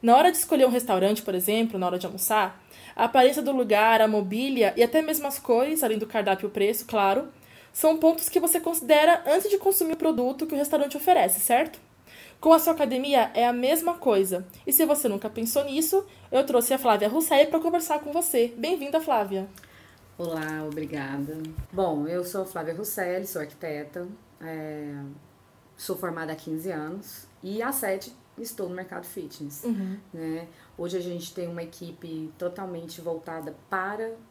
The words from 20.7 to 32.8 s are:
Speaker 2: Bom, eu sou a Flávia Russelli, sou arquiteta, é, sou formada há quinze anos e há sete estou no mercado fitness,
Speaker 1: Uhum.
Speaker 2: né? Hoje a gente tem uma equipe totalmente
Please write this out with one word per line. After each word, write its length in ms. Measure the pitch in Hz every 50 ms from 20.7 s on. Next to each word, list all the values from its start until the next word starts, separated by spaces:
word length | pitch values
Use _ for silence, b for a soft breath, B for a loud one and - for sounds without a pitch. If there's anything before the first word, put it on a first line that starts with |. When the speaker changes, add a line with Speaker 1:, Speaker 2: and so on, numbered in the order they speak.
| 147 151 156 139 160 147 139 135 139 139 143 143 156 156 156 156 160 - - -
Speaker 2:
Bom, 360 | - 180 196 180 160 147 147
eu 180 | 156 175 180 175
sou 160 | 180 - 202
a 40 | 190
Flávia 260 | 185 - 175 160 156 165
Russelli, 520 | 165 214 208 - - 190 175 180 185 196
sou 160 | 196 - 170 151
arquiteta, 680 | 147 - - - 165 151 147 147 147 147 180 175 180 208 220 _ _ _ _
é, 640 | 165 160 160 160 156 156 151 151 147 147 143 143 139 139 143 143 _ _ _ _ _ _ _ _ _ _ _
sou 220 | _ - - 190 175
formada 340 | - 175 165 165 160 156 156
há 20 |
quinze 360 | 156 - - 156 160 160 190
anos 560 | 180 156 151 156 175 196 202 - - - - - _ _ -
e 200 | 185 196 214 226
há 100 | 254 277
sete 380 | - - 208 190 196 - - - - _ _ _ -
estou 320 | 226 226 - - 196 175
no 40 | 180
mercado 300 | 180 185 185 - 175 175
fitness, 580 | - - - 170 143 - - 151 143 143 - -
Speaker 1:
Uhum. 360 | 240 226 196 196 185 190 208 - -
Speaker 2:
né? 380 | - 165 160 160 160 165 170 170 b b b b b -
Hoje 180 | 170 175 180
a 40 | 185
gente 340 | 175 175 175 175 165 - -
tem 120 | - 180
uma 160 | 170 170 170 170
equipe 680 | 165 - - 175 170 165 - - 170 160 160 156 156 151 -
totalmente 640 | 180 175 175 185 196 185 180 170